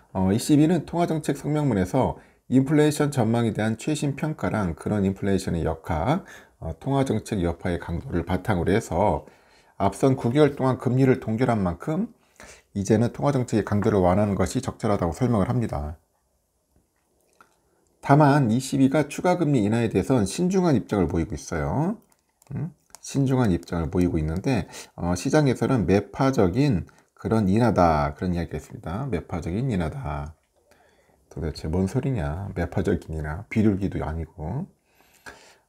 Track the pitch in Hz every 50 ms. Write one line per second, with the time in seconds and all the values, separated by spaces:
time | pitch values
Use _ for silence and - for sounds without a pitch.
0 | _ _ - 95 95 92 98 120 - - 156 143 151 160 185 165 - - - 170
1 | 175 165 160 156 156 - 143 147 - 143 147 151 147 139 113 98 92 92 - 135
2 | 117 - - - - _ _ _ _ - 120 131 135 135 160 147 151 151 147 -
3 | 151 143 143 131 117 110 117 117 120 113 95 - 107 110 110 - - - 151 151
4 | - 139 135 - - 156 151 - - 127 - 110 101 87 80 - - - 104 104
5 | 95 95 95 - - 101 98 90 - - 85 82 80 78 80 - - - 87 78
6 | 87 110 156 190 - - - - - _ _ _ - - - - - 135 135 139
7 | 135 135 110 110 - - 120 98 85 85 82 - - 92 87 85 - - 85 82
8 | - - - 87 82 - 92 - - - 104 87 82 95 95 110 - - 85 82
9 | 101 104 80 - - - - _ _ _ _ _ _ _ _ - 98 98 - -
10 | - 135 131 131 - 117 120 147 151 139 147 - 131 131 131 131 - 123 120 131
11 | 135 131 123 - - - 110 113 131 123 117 107 95 90 82 - - - 156 160
12 | 220 - - _ _ _ _ - - - - - _ _ - 101 98 - 113 107
13 | 117 117 - - 143 143 139 131 123 - - 107 98 - 107 104 95 113 107 98
14 | 90 90 92 104 107 104 98 90 95 92 - 127 - - - - - 110 101 98
15 | 90 85 90 - 127 120 120 110 - - - 123 113 101 - 73 76 76 80 -
16 | _ _ _ _ _ _ _ _ _ _ _ _ _ _ _ _ _ _ _ _
17 | _ _ _ _ _ _ _ _ _ _ _ _ _ _ _ _ _ _ _ _
18 | - - 143 147 156 139 139 147 139 107 110 127 131 - - 139 135 131 139 156
19 | 143 143 - - - 185 180 135 175 151 143 123 101 101 110 120 117 107 - 101
20 | 90 - 135 123 101 95 - - 175 180 196 190 180 170 143 107 - - 107 104
21 | 87 78 87 85 82 - - 76 - - - 78 73 71 - 127 156 180 226 -
22 | _ _ _ _ _ _ _ _ _ - 139 131 139 175 - _ _ _ - -
23 | - - - 135 139 131 135 131 127 107 87 80 - - 90 85 82 76 - 90
24 | 90 87 - 82 76 78 82 92 95 139 135 101 76 - - - - - _ -
25 | - 87 90 - - 135 151 151 151 135 113 - - - 135 120 92 82 95 101
26 | 104 - - - 139 135 131 123 101 90 90 120 143 147 117 85 73 - - _
27 | _ _ _ - - - 113 113 107 92 95 110 123 117 92 92 90 85 78 73
28 | 73 73 73 - 98 92 87 87 85 - - - - - - 113 104 82 85 104
29 | 143 135 107 82 - - - 85 80 87 85 104 131 139 113 90 85 76 71 71
30 | 65 73 73 73 71 76 - _ _ _ _ _ _ _ _ _ _ _ _ _
31 | _ _ _ _ _ _ - - 76 80 76 - - 80 78 90 95 95 - 131
32 | - 139 131 107 76 73 78 90 101 101 98 - 85 85 - - 87 - - 85
33 | - - 82 78 73 76 76 85 - - - 110 101 110 101 95 101 90 - 80
34 | 76 76 78 82 80 - _ - 76 80 90 - - - _ _ _ _ _ _
35 | _ _ _ _ - - - - - - - _ _